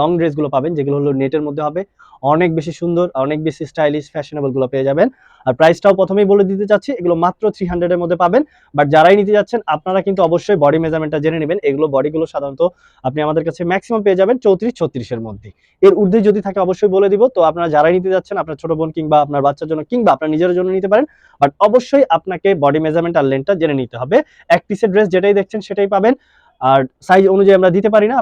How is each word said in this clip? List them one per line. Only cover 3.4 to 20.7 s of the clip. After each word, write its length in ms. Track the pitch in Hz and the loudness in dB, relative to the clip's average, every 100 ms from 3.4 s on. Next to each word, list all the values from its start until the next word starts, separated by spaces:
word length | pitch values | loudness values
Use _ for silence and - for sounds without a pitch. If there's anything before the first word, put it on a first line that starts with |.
| 156 | -6
বেশি 160 | - 147 | -6 -8
স্টাইলিশ, 340 | - 151 147 143 | -4 -2 -2 -8
ফ্যাশনেবলগুলো 540 | 160 143 151 139 131 127 | -12 -10 -6 -4 -2 -4
পেয়ে 140 | 135 135 | -2 -2
যাবেন। 200 | 139 233 - _ _ - | 0 0 -2 _ _ -4
আর 60 | 123 | 2
প্রাইসটাও 360 | 185 - 202 196 | 2 4 2 2
প্রথমেই 280 | 190 196 196 | 0 0 2
বলে 120 | 202 190 | 2 2
দিতে 140 | 196 202 | -2 0
চাচ্ছি, 200 | 208 - 247 | 0 -2 -4
এগুলো 140 | 175 165 | -2 0
মাত্র 180 | 175 - 214 | -2 -2 -4
থ্রি 140 | - 180 | -4 -6
হান্ড্রেড 260 | 180 175 | -4 -2
এর 60 | 175 | -2
মধ্যে 140 | 170 175 | -2 0
পাবেন। 260 | 175 226 302 _ _ | 2 2 -2 _ _
But 120 | 139 147 | -2 2
যারাই 220 | 156 165 202 | 4 6 4
নিতে 120 | 196 208 | 4 0
যাচ্ছেন, 240 | 202 233 190 | 0 -4 -4
আপনারা 260 | 151 190 190 190 | -4 -2 -2 -2
কিন্তু 140 | 190 170 | 0 0
অবশ্যই 300 | 170 - 190 | 0 0 2
বডি 160 | 143 160 | 2 2
মেজারমেন্টটা 340 | 160 160 151 156 | -2 -4 -4 -2
জেনে 140 | 156 165 | -2 -2
নেবেন। 160 | 151 180 143 | -4 -2 -2
এগুলো 180 | 139 156 | -2 0
বডিগুলো 300 | 135 143 156 160 | 0 -2 -4 -6
সাধারণত 360 | 151 139 135 175 - _ _ | -6 -8 -2 -4 -4 _ _
আপনি 160 | 131 143 151 | -6 -4 -2
আমাদের 160 | 160 | -2
কাছে 160 | 165 - 175 | -4 -6 -4
ম্যাক্সিমাম 300 | 185 - 226 | -4 -2 -2
পেয়ে 160 | 202 185 | 0 2
যাবেন 160 | 190 254 | 0 0
চৌত্রিশ, 280 | 214 190 226 - | 0 0 -2 -4
ছত্রিশের 400 | 160 131 113 117 110 | -6 -6 -8 -8 -10
মধ্যে। 220 | 104 110 - _ _ | -14 -18 -20 _ _
এর 100 | 196 190 | 4 4
ঊর্ধ্বে 200 | 196 220 208 | 2 2 2
যদি 120 | 208 196 | 0 -4
থাকে 120 | 190 185 | -2 -2
অবশ্যই 240 | 185 208 185 | 0 0 2
বলে 120 | 202 | 2
দিব। 100 | 196 254 | 2 2
তো 120 | - | 2
আপনারা 260 | 160 170 170 | 0 0 0
যারাই 180 | 147 160 180 | 2 2 2
নিতে 140 | 185 | 0
যাচ্ছেন, 220 | 185 - 202 | -2 -2 -6
আপনার 140 | 160 147 | -6 -8
ছোট 140 | 160 | -6
বোন 160 | 156 160 165 | -4 -4 -6
কিংবা 200 | 156 151 | 0 2
আপনার 200 | 143 143 139 | 2 0 0
বাচ্চার 220 | 143 156 | -2 -6
জন্য 120 | 160 151 | -6 -4
কিংবা 200 | 247 208 | 0 0
আপনার 200 | 135 156 | 0 -2
নিজের 180 | 156 180 | 0 0
জন্য 140 | 180 185 | 0 -2